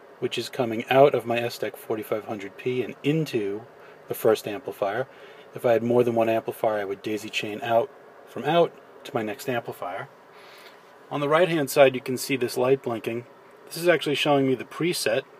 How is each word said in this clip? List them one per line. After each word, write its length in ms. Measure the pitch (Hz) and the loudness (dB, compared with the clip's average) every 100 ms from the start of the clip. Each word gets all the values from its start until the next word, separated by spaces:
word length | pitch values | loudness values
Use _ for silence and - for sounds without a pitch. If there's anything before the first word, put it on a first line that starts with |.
| - - | -20 -8
which 180 | 123 - | -6 -6
is 120 | 117 | -8
coming 340 | - 120 113 120 | -4 -4 -4 2
out 240 | 131 143 | 6 6
of 140 | 127 120 | 4 -2
my 100 | 117 | -2
S 220 | 120 - | -2 -6
deck 180 | 110 - | -8 -8
forty-five 480 | - 110 104 110 104 | -8 -6 -4 -6 -6
hundred 320 | 110 98 - | -10 -10 -8
P 240 | 127 127 | -4 -4
and 140 | 104 - | -4 -4
into 580 | 143 156 151 120 101 101 117 - - - - | -2 0 0 -2 -4 -6 -10 -20 -20 -20 -12
the 80 | - | 0
first 320 | 117 107 - | 2 2 0
amplifier. 600 | 101 - - 98 110 135 - - - - | -10 -10 -6 -4 -4 -6 -10 -20 -20 -20
If 100 | 123 | -4
I 100 | 127 | 2
had 100 | 117 | 2
more 200 | 117 123 | 4 2
than 120 | 120 113 | 4 2
one 120 | 113 | 2
amplifier, 520 | 113 113 113 113 107 | 0 -2 -2 -2 -2
I 60 | 98 | -4
would 180 | 98 | -6
daisy 260 | - 107 107 | -6 -6 -6
chain 320 | - 110 104 | -8 -8 -8
out 280 | 113 117 - - - - - | 0 0 0 -6 -20 -20 -18
from 160 | - 127 | -8 0
out 280 | 170 165 - - - - | 2 2 -2 -20 -20 -8
to 80 | |
my 80 | 120 | -6
next 260 | 107 101 - | -6 -8 -6
amplifier. 640 | 120 117 - 87 95 - - - - - - - - - - - | -6 -6 -10 -10 -10 -12 -18 -20 -20 -20 -20 -20 -20 -20 -20 -10
On 100 | 143 | -4
the 80 | 143 | 2
right-hand 400 | 156 170 165 135 | 4 4 2 2
side, 240 | - 139 | 8 6
you 80 | 127 | 6
can 160 | - 123 | -4 -6
see 180 | - 135 | -2 -2
this 220 | 120 - | -2 0
light 240 | 127 135 | 2 2
blinking. 440 | - 117 113 117 120 - - - - | 0 -6 -4 -6 -8 -18 -20 -20 -16
This 100 | 165 | -4
is 100 | 170 | 2
actually 280 | 160 - 139 | 2 2 0
showing 320 | 156 143 135 | 2 4 4
me 80 | 123 | 0
the 100 | 113 | -4
preset. 560 | - 165 175 - 113 - - | -4 -4 -2 -2 -2 -4 -14